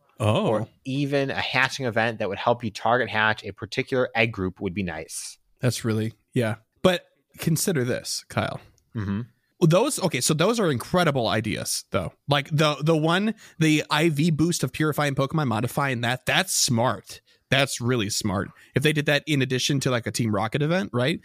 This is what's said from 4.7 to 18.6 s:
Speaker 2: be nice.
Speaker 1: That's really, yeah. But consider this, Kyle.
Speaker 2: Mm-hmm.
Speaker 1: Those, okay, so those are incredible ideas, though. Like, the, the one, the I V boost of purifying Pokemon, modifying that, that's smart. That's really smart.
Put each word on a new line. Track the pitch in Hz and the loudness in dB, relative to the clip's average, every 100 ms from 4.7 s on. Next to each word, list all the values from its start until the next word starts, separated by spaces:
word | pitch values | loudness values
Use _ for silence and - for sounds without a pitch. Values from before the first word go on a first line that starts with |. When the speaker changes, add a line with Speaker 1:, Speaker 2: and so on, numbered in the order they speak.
Speaker 2:
be | 90 | -4
nice. | 90 80 - - - - _ _ | -6 -6 -10 -12 -14 -16 _ _
Speaker 1:
That's | 131 - 117 | -2 -2 -2
really, | 110 110 - _ | -2 -2 -8 _
yeah. | 127 113 107 _ _ | -2 0 -2 _ _
But | 185 175 - _ _ - | 2 2 -4 _ _ -6
consider | - 160 - 156 | 0 0 0 0
this, | 123 85 - - - | 0 -4 -6 -10 -6
Kyle. | - - - - _ _ 117 | -4 -4 -4 -14 _ _ -6
Speaker 2:
Mm-hmm. | 101 101 120 _ _ - | -4 -4 -6 _ _ 2
Speaker 1:
Those, | 165 175 285 - | 4 4 2 0
okay, | 175 127 | -2 0
so | - | 0
those | 156 180 233 | 2 2 2
are | 180 | 2
incredible | 127 - 180 165 135 101 | 0 0 2 2 2 0
ideas, | 110 110 60 - - - | 0 0 -2 -4 -6 -4
though. | 98 82 - - | -4 -4 -6 -2
Like, | 143 139 | -2 0
the, | 147 156 147 | 2 2 2
the | 147 160 | 2 2
one, | 156 175 214 220 - - | 2 2 0 -4 -8 0
the | 156 151 - | 2 4 2
I | 151 170 | 2 2
V | 147 170 | 4 2
boost | 147 165 165 | 4 2 0
of | 135 | -2
purifying | - 156 147 147 135 | -2 -2 0 0 0
Pokemon, | 135 160 139 | 0 0 0
modifying | 107 123 - 139 120 | 0 -2 -2 -2 -2
that, | 120 127 - | -2 -2 0
that's | 147 185 | 0 0
smart. | - - 113 123 101 - - _ _ - | 0 2 2 2 0 -8 -20 _ _ -2
That's | 135 139 - | 0 0 0
really | 120 127 101 | 0 0 0
smart. | - 107 95 - - | -2 -2 -2 -4 -10